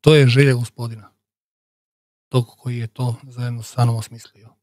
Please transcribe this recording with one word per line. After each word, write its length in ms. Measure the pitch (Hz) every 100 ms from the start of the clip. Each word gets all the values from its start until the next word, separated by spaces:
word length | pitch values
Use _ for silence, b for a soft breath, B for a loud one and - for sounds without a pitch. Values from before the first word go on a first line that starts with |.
To 100 | 147
je 120 | 156 131
želja 280 | 120 143
Gospodina, 560 | 123 120 - 117 113 98 _ _ _ _ _ _ _ _ _ _ _ _
tog 180 | 131 120 _
koji 200 | 127 120
je 80 | 113
to 300 | - 127 117
zajedno 400 | 135 120 123 117
sa 220 | 110 -
mnom 120 | 120 117
osmislio. 520 | 110 117 - _ 110 _